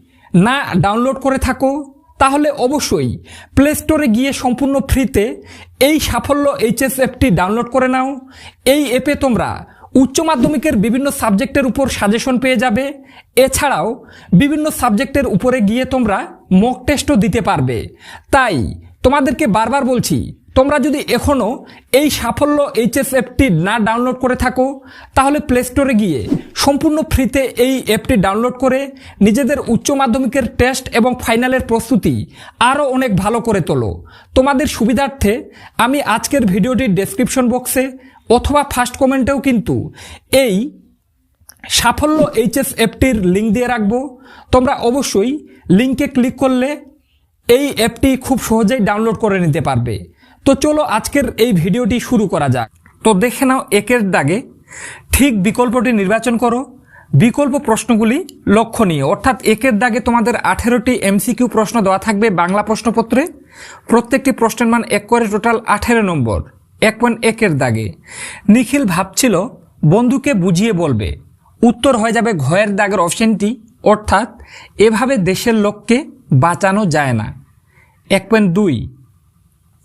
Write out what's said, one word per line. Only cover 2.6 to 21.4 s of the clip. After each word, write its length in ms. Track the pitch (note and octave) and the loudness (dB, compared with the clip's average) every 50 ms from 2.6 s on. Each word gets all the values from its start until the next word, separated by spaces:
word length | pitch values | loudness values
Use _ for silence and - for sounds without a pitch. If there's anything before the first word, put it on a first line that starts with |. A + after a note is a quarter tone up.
| A#3+ B3 D4 C#4 - - G#3+ E3 C3+ A#2+ F#2+ F2 - - - - - - - | -2 0 0 -2 -2 -2 -2 -2 -2 -2 -4 -6 -10 -16 -20 -20 -20 -2 0
প্লে 180 | - C4+ D4 D4+ | 2 2 2 2
স্টোরে 320 | - - - D#4 D#4 D4+ A#3+ | -2 -2 -2 0 0 2 2
গিয়ে 240 | G#3 A#3 C4 C#4 B3+ | 2 0 0 -2 -2
সম্পূর্ণ 420 | - - C4 A#3+ - C#4 C4+ C#4 C#4 - - | -2 -2 -2 -2 -2 -2 -2 0 -2 -2 0
ফ্রিতে 380 | - B3+ C4+ G3+ - - G3+ A#3+ D4 - - - - - - - - - | 0 0 0 0 0 0 -2 -2 -4 -8 -14 -20 -20 -20 -20 -12 -2 2
এই 160 | B3+ C#4+ D#4+ D4 | 2 2 2 2
সাফল্য 460 | - - A#3 A#3 A#3 - C#4 C#4+ C#4+ C#4+ C4+ - | 0 -2 -2 -2 -2 0 0 0 0 0 0 0
এইচএস 360 | G#3 A#3+ - - C4+ C4 C4 - | 0 -2 0 0 -2 -2 0 -2
অ্যাপটি 300 | C4 A3+ - - C#4 C4 | -2 -2 0 0 0 2
ডাউনলোড 360 | F3+ E3+ F3+ F#3 G#3+ A#3+ A#3 A#3 | 2 2 2 0 0 -2 -4 -2
করে 180 | - C4 C4 B3+ | -2 0 0 0
নাও। 200 | B3+ C4 C4 C4+ C#4 B3+ - - - - - - - _ - | 0 -2 -2 -4 -6 -10 -14 -18 -20 -20 -20 -20 -18 _ 0
এই 160 | B3 C4+ D4+ D4 B3+ | 2 2 2 2 0
অ্যাপে 260 | A#3 B3+ - D4 C#4+ | -2 -2 -2 -2 -2
তোমরা 340 | - C#4+ C4 A#3 E3 D#3+ B2+ G2 - D#2+ - - - - - - | 0 0 0 0 0 -2 -4 -6 -8 -12 -18 -20 -20 -8 -2 0
উচ্চ 220 | B3+ C4+ C4 - - | 2 2 2 0 -2
মাধ্যমিকের 540 | E4 D#4+ D#4+ B3+ A#3 D4 D4+ B3+ - D#4 D4 G#3+ | 0 0 0 2 2 0 0 0 -2 0 0 2
বিভিন্ন 300 | F#3 A#3 A3 C4 C#4 C#4+ | 2 0 0 0 -2 -2
সাবজেক্টের 540 | - - A#3+ A3 G3 G3 C4+ C4+ - C#4+ C4+ | -4 -2 -2 0 0 0 0 -2 -2 -2 -2
উপর 200 | C4 - C#4 C4+ B3+ | 0 0 -2 -2 -2
সাজেশন 460 | - - G#3+ G3+ G#3+ A#3 - C4 B3+ B3 | -2 -2 0 0 0 0 0 -2 -2 0
পেয়ে 220 | B3+ C4 B3+ G#3+ B3+ | 0 0 0 0 0
যাবে। 200 | B3+ G#3 B3+ C4+ C#4 C#4 C#4 - - - - - _ _ A#3 | 0 0 -2 -2 -4 -8 -12 -18 -20 -20 -20 -20 _ _ 2
এছাড়াও 500 | C4 C4 C4 - D4 C#4 A#3 E3 D#3+ A3 B3 - - - - - - - - | 2 2 2 0 -2 -2 -2 -2 -2 -4 -6 -8 -12 -20 -20 -20 -4 0 2
বিভিন্ন 320 | E3+ C4+ C#4+ D4+ D4+ D4+ D#4 | 4 4 2 0 0 -2 -4
সাবজেক্টের 540 | - - C4 B3 G#3 G3+ C4+ C4+ - C#4+ C4+ - | -2 -2 0 0 0 0 0 0 -2 -2 -2 0
উপরে 300 | - F3 - B3+ B3 C4 | -2 -2 0 0 0 0
গিয়ে 220 | G#3 F#3+ A3 B3+ C4 | 0 0 0 0 -2
তোমরা 320 | B3+ C4 C4 B3 G#3+ F#3+ G#3+ C#4+ F4+ - - - - | -2 -2 -2 0 0 -2 -4 -6 -8 -14 -16 -4 0
মক 260 | F#3 F#3 G#3+ B3 B3 - - | 2 2 4 2 0 -2 -2
টেস্টও 320 | - D4 - - - D4 G#3 | -2 -2 -2 0 0 2 2
দিতে 220 | F#3+ G#3+ E3+ A#3 | 2 2 0 0
পারবে। 360 | F#3+ G#3 F#3 D3+ C3 B2 B2 G#2+ - - - - - - - - - _ | 0 0 0 0 -2 -2 -4 -4 -8 -10 -14 -20 -20 -20 -20 -20 -4 _
তাই 260 | - C4+ C4 A#3 F3+ C3 G2+ C#2+ - - - - - _ | 2 2 2 2 0 -2 -2 -4 -6 -10 -16 -20 -8 _
তোমাদেরকে 440 | - B3+ C4+ D4 C4+ D#4 - - D#4 A#3+ | 0 2 2 2 2 0 0 0 0 0
বারবার 360 | F#3 G#3+ A3+ A3+ C4 C#4+ C4+ | 2 0 0 0 0 0 0
বলছি, 320 | B3 B3+ A#3 - - D#3+ A#2 E2+ - - - _ - - | 0 0 0 0 0 -2 -2 -4 -6 -10 -16 _ -2 0
তোমরা 220 | C4 C4 C#4+ D4 D4 | 2 2 2 2 0
যদি 200 | B3 D4+ C4+ C#4+ - - G#3+ | 0 0 -2 -2 -2 -2 -2
এখনও 360 | A#3+ - C#4 C#4+ C4 | -2 0 0 0 0